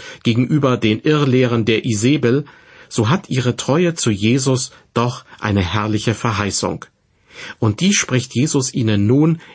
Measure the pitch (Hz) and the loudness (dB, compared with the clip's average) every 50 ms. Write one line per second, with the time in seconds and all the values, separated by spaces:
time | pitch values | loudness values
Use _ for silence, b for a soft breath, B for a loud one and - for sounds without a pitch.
0 | B B B B B 120 113 117 127 - 151 147 139 131 123 107 113 107 107 110 | B B B B B 0 2 2 2 2 2 2 2 2 0 2 2 0 0 0
1 | - 156 151 151 147 135 123 127 127 120 120 117 107 117 113 110 - 131 110 101 | 0 0 2 2 2 2 2 2 2 2 0 0 2 2 0 0 0 -2 -2 0
2 | 110 127 151 147 123 117 123 143 151 B B B B B B B B B - - | 2 2 2 2 2 2 0 0 -2 B B B B B B B B B -4 -2
3 | 110 110 160 196 - - 127 131 123 123 120 - - - 131 170 180 170 165 - | 0 0 0 -2 -2 -4 -4 -2 -2 -2 -4 -2 -2 -2 0 0 0 0 -2 -2
4 | - 123 110 98 104 110 123 139 131 135 131 127 - B B B B B _ 117 | -2 -2 -2 0 0 0 2 2 2 0 0 0 -2 B B B B B _ -2
5 | 120 123 123 - B B B B - 107 101 101 92 85 92 107 104 107 107 107 | -2 0 -2 -6 B B B B -4 0 0 0 0 0 -2 -2 -2 -2 -2 -2
6 | - 120 104 - - 120 107 98 104 98 - - - 87 85 - - - _ _ | -2 -2 -2 -2 -2 -2 -2 0 -2 -2 -2 -4 -4 -4 -6 -6 -10 -18 _ _
7 | _ _ B B B B B B B B B B 120 104 101 - 170 196 202 - | _ _ B B B B B B B B B B 0 0 0 2 0 2 2 2
8 | - - 127 123 - - - 117 139 156 - 143 131 - - 143 117 110 107 104 | 0 0 0 -2 -2 -2 -2 -2 -2 0 0 0 -2 -2 -2 -2 0 0 2 2
9 | 101 107 127 143 156 165 160 165 B B B | 2 2 4 4 4 2 2 -2 B B B